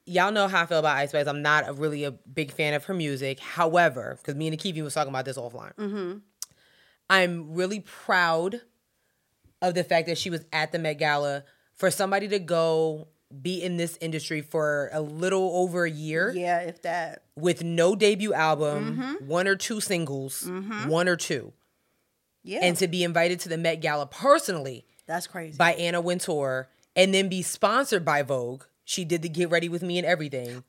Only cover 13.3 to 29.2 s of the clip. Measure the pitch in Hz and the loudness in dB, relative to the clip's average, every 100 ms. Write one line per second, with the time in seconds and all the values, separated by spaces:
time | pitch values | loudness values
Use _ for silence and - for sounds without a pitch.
13.3 | 139 147 180 180 175 170 - 165 160 - | -10 -6 -4 -2 -2 -4 -4 -6 -6 -4
14.3 | 156 151 165 151 147 139 156 151 156 185 | -6 -4 -2 0 0 -2 -4 -6 -2 0
15.3 | 190 185 180 180 175 170 151 156 160 190 | 2 2 2 0 2 0 -2 -4 0 0
16.3 | 180 175 175 175 170 175 170 165 - _ | 0 0 0 -2 -8 -6 -4 -6 -10 _
17.3 | - 175 170 170 170 170 202 208 202 214 | -2 0 0 0 4 4 6 4 4 0
18.3 | 151 160 147 151 147 220 226 262 339 135 | 2 2 2 0 0 -2 -4 -4 -6 -4
19.3 | 170 190 190 - 220 - 180 156 139 135 | 0 0 0 -2 -4 -2 -2 -2 -4 -6
20.3 | - 175 185 196 214 147 160 180 170 - | -8 -8 -8 -6 -6 0 2 2 2 0
21.3 | 143 104 - _ _ _ _ _ _ _ | -4 -6 -16 _ _ _ _ _ _ _
22.3 | _ 180 190 180 175 180 180 175 165 170 | _ -10 0 2 2 0 0 0 2 2
23.3 | 180 180 160 165 160 156 151 139 - 262 | 0 -4 -2 -2 0 -2 -2 -4 0 4
24.3 | 311 330 175 135 120 - _ - 165 - | 4 4 -4 -6 -10 -16 _ -6 -6 -6
25.3 | 185 160 151 175 165 170 175 170 180 - | -10 -6 4 4 4 0 0 0 0 0
26.3 | 151 135 131 131 _ _ - 190 190 196 | -2 0 -2 -6 _ _ 4 6 6 2
27.3 | 185 170 - 202 233 277 196 160 147 135 | 0 -4 0 2 2 2 0 2 2 2
28.3 | 131 120 131 - _ - - 170 170 | -2 -4 -8 -14 _ -8 -6 -2 -2